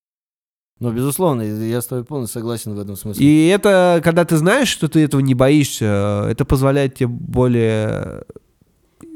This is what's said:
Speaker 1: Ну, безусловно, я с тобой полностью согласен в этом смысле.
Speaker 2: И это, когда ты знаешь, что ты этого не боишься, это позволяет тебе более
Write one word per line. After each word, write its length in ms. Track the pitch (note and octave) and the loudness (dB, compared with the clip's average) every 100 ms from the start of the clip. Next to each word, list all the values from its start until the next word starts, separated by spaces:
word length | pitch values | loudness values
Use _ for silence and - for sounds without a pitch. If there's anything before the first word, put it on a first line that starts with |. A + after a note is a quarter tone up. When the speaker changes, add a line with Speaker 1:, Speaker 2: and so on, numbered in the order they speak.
| _ _ _ _ _ _ _ _ | _ _ _ _ _ _ _ _
Speaker 1:
Ну, 120 | A#2+ | -6
безусловно, 500 | A#2 C3+ C#3+ F3+ B2+ | -2 -2 0 -2 0
я 400 | G#2+ G#2+ A2+ A#2+ | -4 -6 -4 -4
с 40 | A#2 | -4
тобой 180 | B2+ | -8
полностью 360 | A#2+ D3+ A2+ A#2+ | -8 -8 -8 -8
согласен 340 | A2+ A#2 A2 | -8 -8 -8
в 40 | G#2 | -10
этом 180 | G2+ G2 | -10 -10
смысле. 260 | G#2+ G2+ C#3 | -10 0 4
Speaker 2:
И 220 | D3+ D#3+ | 6 4
это, 520 | G3+ G3+ F#3+ F3+ E3+ | 2 4 4 4 2
когда 220 | E3+ E3+ | 2 2
ты 140 | E3 E3 | 2 2
знаешь, 300 | E3 B3 C4 | 2 2 0
что 200 | - D#3 | -2 0
ты 120 | D#3+ | 2
этого 200 | D3+ C#3 | 2 2
не 140 | C3+ | 0
боишься, 920 | B2+ C3 D3+ C3+ - A2 G2+ G2+ G2+ G#2+ | 2 4 4 2 -2 -2 0 0 -2 -2
это 160 | A2+ C#3 | -4 0
позволяет 480 | C#3 C3+ C#3+ C3+ | 2 2 2 -2
тебе 140 | - B2 | -2 -4
более 1160 | A#2+ - A#2+ B2+ A#2+ A2+ A2 A2 G#2 - - - - _ _ _ _ _ _ E4 | -4 -6 0 2 2 0 0 -2 -4 -8 -12 -16 -20 _ _ _ _ _ _ -20